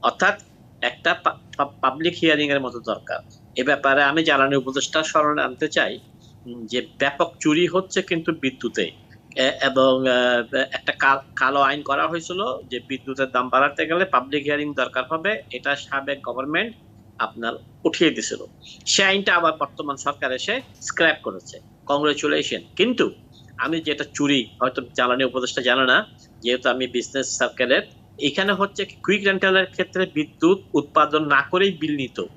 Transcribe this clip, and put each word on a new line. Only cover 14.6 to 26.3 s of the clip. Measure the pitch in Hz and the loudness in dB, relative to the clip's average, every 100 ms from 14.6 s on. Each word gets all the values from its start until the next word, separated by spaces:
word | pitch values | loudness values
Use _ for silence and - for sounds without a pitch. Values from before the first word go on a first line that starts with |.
| 147 | -2
দরকার | 143 127 127 127 | -2 -2 -2 -4
হবে, | 160 175 214 - | -4 -4 -4 -8
এটা | 127 143 143 | -8 -4 -4
সাবেক | - 139 139 139 | -4 -6 -6 -8
গভর্নমেন্ট | 123 120 135 160 226 220 - - - - | -8 -8 -4 -4 -4 -8 -20 -20 -20 -8
আপনার | 110 - 117 117 - - | -8 -4 -6 -8 -14 -4
উঠিয়ে | 156 - 156 | -4 2 2
দিছিল। | 120 107 104 - - - - - | 2 -6 -8 -12 -20 -20 -16 -2
সে | - | 2
আইনটা | 190 196 202 | 2 2 2
আবার | 175 165 156 | 2 2 0
বর্তমান | 143 - 147 135 | -6 -8 -8 -6
সরকার | - 143 139 | -6 -4 -4
এসে | 127 - 240 - - | -4 -4 -6 -6 -16
স্ক্র্যাপ | - - 165 - | -10 2 2 2
করেছে, | - 95 - - - - - | -4 -10 -14 -20 -20 -20 -4
কংগ্রেচুলেশন। | 143 151 143 151 151 143 110 - - | 0 2 0 0 0 -2 -6 -10 0
কিন্তু | 214 254 127 - - - - - | 0 2 0 -2 -20 -20 -20 -6
আমি | 127 160 | -4 -4
যেটা | 156 143 147 | -4 -4 -6
চুরি, | - 143 139 113 - | -2 2 2 0 -2
হয়তো | 131 127 123 | -2 -2 -8
জ্বালানি | - 123 123 | -2 0 2
উপদেষ্টা | 131 127 123 - | 0 0 -4 -2
জানে | 123 123 131 | 2 2 4
না, | 139 214 - - | 4 2 -12 -20